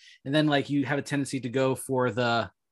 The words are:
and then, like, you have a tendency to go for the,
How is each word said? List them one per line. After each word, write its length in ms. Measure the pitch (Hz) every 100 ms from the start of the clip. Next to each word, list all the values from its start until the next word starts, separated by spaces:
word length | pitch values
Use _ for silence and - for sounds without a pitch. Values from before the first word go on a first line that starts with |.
| - -
and 100 | 131
then, 120 | 151 151
like, 240 | 143 135
you 160 | 143 127
have 120 | 143
a 40 |
tendency 380 | 135 143 131 135
to 100 | 120
go 240 | 131 131
for 360 | 127 - 131 123
the, 400 | 110 120 117 104 _ _